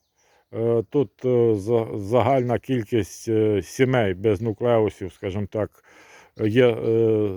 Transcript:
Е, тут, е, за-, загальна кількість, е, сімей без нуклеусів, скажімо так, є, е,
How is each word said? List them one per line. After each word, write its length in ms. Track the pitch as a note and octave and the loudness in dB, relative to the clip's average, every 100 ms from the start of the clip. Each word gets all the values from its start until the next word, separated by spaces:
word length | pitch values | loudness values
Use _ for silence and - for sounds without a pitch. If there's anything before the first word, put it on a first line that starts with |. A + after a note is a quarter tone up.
| _ _ _ _ _ | _ _ _ _ _
Е, 280 | A2 A#2 A#2 G#2+ | -6 -2 0 -2
тут, 340 | D3 B2+ _ | -2 -4 _
е, 300 | B2+ B2 A#2 | 0 2 2
за-, 340 | G#2+ G2 A#2+ A2+ | 0 0 0 0
загальна 640 | G#2+ G2 B2 A2 C3+ B2 A2 | -6 -2 2 2 2 0 -2
кількість, 720 | - C3 G#2 A#2+ G2 - - | -2 -4 -2 -2 -2 -6 -2
е, 340 | A2 A2 G2+ | 0 2 0
сімей 520 | F2+ - B2+ C3 G#2 | -2 -2 0 2 0
без 260 | F2+ G#2+ G2 | 0 0 0
нуклеусів, 720 | A2+ G#2 A#2+ A#2 G#2 - F#2 | -2 -4 0 2 0 -2 -12
скажімо 340 | - G#2 F#2+ G2+ | -10 -8 -6 -6
так, 340 | A2 G2+ _ _ - - - - - | -6 -6 _ _ -20 -20 -20 -20 -6
є, 320 | A2 A2+ B2 | 0 4 4
е, 600 | A2+ A#2+ A2+ A2+ A2 G#2 | 2 0 2 2 2 0